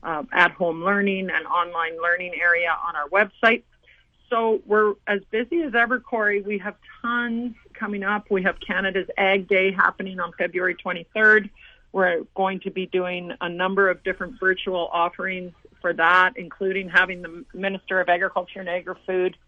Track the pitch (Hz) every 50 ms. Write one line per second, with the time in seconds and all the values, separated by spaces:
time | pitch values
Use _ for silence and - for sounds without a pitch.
0 | - - 165 151 139 - - - 180 175 175 - 185 170 160 165 170 190 202 202
1 | 202 202 196 190 190 185 160 156 160 - 160 175 170 175 175 165 165 160 165 165
2 | 165 170 175 180 180 180 - 143 170 175 170 170 175 170 160 - - 170 165 151
3 | 147 147 170 196 214 202 _ _ - 226 226 233 - _ _ _ _ _ _ _
4 | _ _ _ _ _ _ 247 226 226 226 220 208 - 214 208 214 214 214 202 _
5 | _ - 202 202 190 _ - 220 240 240 - 339 320 294 214 233 233 233 254 247
6 | 240 - - 226 214 208 202 202 196 202 208 196 185 208 202 _ _ - - -
7 | - 233 240 240 240 240 226 233 240 247 226 _ _ - _ - 220 208 208 202
8 | 196 196 208 208 202 _ 214 190 185 185 170 - - - 190 185 190 190 185 190
9 | 180 - - - 202 190 196 202 185 175 202 185 185 190 196 185 185 175 - _
10 | 196 196 190 185 175 170 175 - 170 175 175 180 180 180 180 - - 190 175 170
11 | 170 _ _ 214 220 214 214 214 202 208 - _ - - - _ _ _ - 190
12 | 190 180 175 165 - - _ - 190 190 190 185 - 190 - 196 185 - - 185
13 | 180 180 180 180 175 175 - - - 175 175 170 185 190 196 190 202 190 180 170
14 | _ 196 185 - 185 175 160 - 185 190 185 185 - 196 185 180 170 - - 175
15 | 170 175 175 - 185 190 185 185 185 180 165 _ _ - _ _ - 175 170 160
16 | 165 165 180 185 185 185 180 - 180 165 - _ 202 190 190 190 190 180 165 180
17 | 185 185 185 175 175 165 165 175 151 _ - 180 190 196 190 196 _ - 190 185
18 | 180 180 175 175 185 190 - 190 180 - - 196 190 180 175 180 180 180 185 -
19 | _ - 185 185 180 185 180 _ _